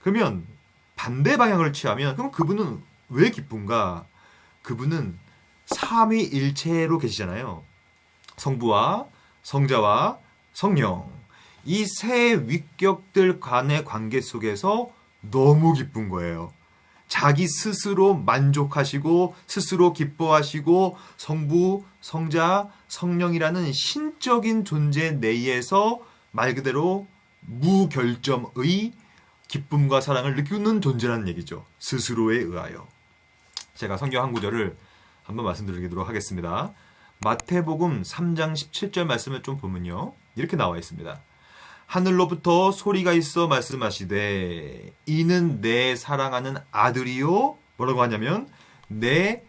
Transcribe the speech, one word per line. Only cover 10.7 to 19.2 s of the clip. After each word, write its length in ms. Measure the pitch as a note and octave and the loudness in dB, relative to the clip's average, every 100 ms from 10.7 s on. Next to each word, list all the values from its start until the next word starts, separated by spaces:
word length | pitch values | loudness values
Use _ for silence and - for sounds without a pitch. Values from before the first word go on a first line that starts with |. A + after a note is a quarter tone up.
| E3+ G#2+ F2 - - - - - - C3 | 2 2 -2 -10 -18 -20 -20 -20 -18 -4
이 200 | F#3+ G#3 | -2 -2
세 480 | - A3 B3 A#3+ G#3+ A#2 | -4 -2 2 4 2 0
위격들 920 | C#3+ - - F#3+ F3+ - F#3+ F#3 F3+ | -4 -6 0 0 0 0 2 4 2
간의 420 | - B2 C3+ D3 | 0 0 2 0
관계 380 | D3 A2 A2 B2+ | -2 -6 -2 -2
속에서 680 | C3 A#2 G#2+ G2+ F#3 G#3+ A#3+ - _ _ | -2 -4 -4 -2 0 0 -2 -12 _ _
너무 520 | G#2 C3 C3+ D3+ D#3+ | -4 4 6 8 6
기쁜 340 | D3 B2 A2+ G#2 | 4 -2 -6 -6
거예요. 460 | F#2 F2 E2 E2+ - _ _ _ _ _ | -4 -4 -6 -10 -16 _ _ _ _ _
자기 380 | - C#3+ C#3+ F3 | 0 4 4 2
스스로 680 | - A3 G3 G3+ F#3+ G3 | 0 -2 -2 0 4 4
만족하시고 1200 | F3+ G#2 A#2+ C#3 C#3+ C#3+ D3 C#3 C#3+ D3 E3+ | 4 2 4 4 4 0 0 -2 0 2 4